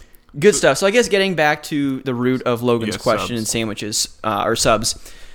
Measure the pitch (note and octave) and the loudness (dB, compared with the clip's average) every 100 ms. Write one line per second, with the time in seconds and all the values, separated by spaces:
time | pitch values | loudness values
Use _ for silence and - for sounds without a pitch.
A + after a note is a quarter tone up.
0 | - - _ C#3+ G3+ - D#3+ C3 G3 A#3+ | -18 -20 _ 0 2 4 4 2 2 2
1 | G3+ G3 F#3+ D#3+ D3+ D3+ - D3 C#3 C3 | 2 2 2 2 0 0 -4 -2 -2 -2
2 | C3+ A#2+ B2 B2+ B2 A#2 A#2+ A#2 A2 G#2+ | -4 0 0 0 0 0 2 0 0 -2
3 | B2 G#2+ F2+ A#2 A2 A#2 A2 G2+ G#2+ - | 0 0 0 -4 -2 -2 -4 -4 -4 -4
4 | - - A2 G2+ G#2+ A2+ C3 G#2+ A#2 - | -4 -6 -4 0 0 2 4 2 0 -6
5 | - - - | -12 -18 -18